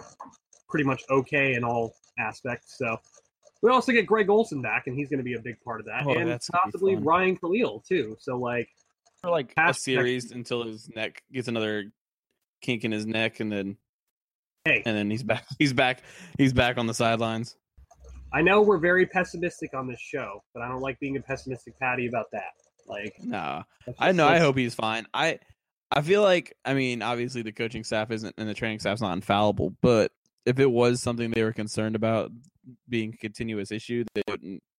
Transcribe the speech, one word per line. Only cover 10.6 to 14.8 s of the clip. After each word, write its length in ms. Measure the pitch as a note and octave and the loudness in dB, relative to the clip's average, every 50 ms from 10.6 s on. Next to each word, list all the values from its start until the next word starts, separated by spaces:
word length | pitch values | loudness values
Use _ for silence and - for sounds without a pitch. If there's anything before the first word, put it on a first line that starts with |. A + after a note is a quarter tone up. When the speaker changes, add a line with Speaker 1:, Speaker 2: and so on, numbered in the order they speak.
| A#2 | -4
Speaker 2:
his 260 | A2+ A2 A2 - - A2+ | -6 -10 -14 -16 -14 -10
neck 260 | A2 A2 F2+ - - _ _ | -8 -8 -8 -8 -12 _ _
gets 160 | - B2+ A2+ | -8 -6 -4
another 440 | B2 A#2 A2+ A2 G#2+ G#2+ G#2 G2 G#2+ - _ _ _ _ _ _ _ _ _ _ _ _ _ - | -2 -2 0 0 0 -2 -4 -4 -8 -14 _ _ _ _ _ _ _ _ _ _ _ _ _ -2
kink 200 | C#3 B2 A2 A#2+ | -2 -2 0 0
in 80 | A2+ | -2
his 140 | G#2+ G#2+ G#2+ | -2 -2 -2
neck, 340 | A2 A2+ A2+ A2+ A2 - - | -2 -2 0 -2 -2 -2 -4
and 120 | A2 G#2+ | -4 -4
then 260 | G#2 G2+ G2 G2 G2+ - _ _ _ _ _ _ _ _ _ _ _ _ _ _ _ _ - | -2 -4 -4 -6 -8 -10 _ _ _ _ _ _ _ _ _ _ _ _ _ _ _ _ 0
Speaker 1:
Hey. 160 | D#3+ C3+ G#2 | 0 0 2